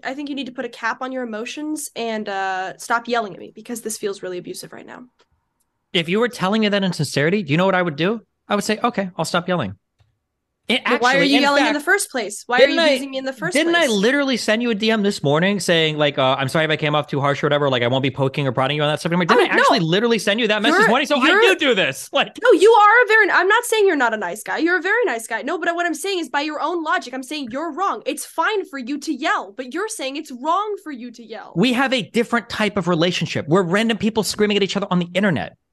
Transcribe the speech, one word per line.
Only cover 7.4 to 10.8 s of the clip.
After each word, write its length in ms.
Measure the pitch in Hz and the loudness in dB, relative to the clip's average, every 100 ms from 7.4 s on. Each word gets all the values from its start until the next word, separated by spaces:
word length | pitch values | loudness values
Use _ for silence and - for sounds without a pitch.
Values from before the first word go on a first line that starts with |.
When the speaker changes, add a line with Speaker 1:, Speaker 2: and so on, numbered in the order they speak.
Speaker 2:
do 100 | 147 | 0
you 40 | 160 | 2
know 100 | 190 | 2
what 80 | |
I 80 | 185 | 2
would 140 | 175 143 | 0 0
do? 240 | 180 226 - _ - | -2 -2 -8 _ -4
I 80 | |
would 100 | 208 | -2
say, 140 | 208 208 | -2 -2
"Okay, 280 | 240 196 190 - | -2 -2 -4 -4
I'll 80 | |
stop 240 | 156 180 175 | -2 -2 0
yelling." 260 | 175 101 101 _ _ _ _ _ _ _ _ - | -2 -2 -8 _ _ _ _ _ _ _ _ -4
It 140 | 254 | -2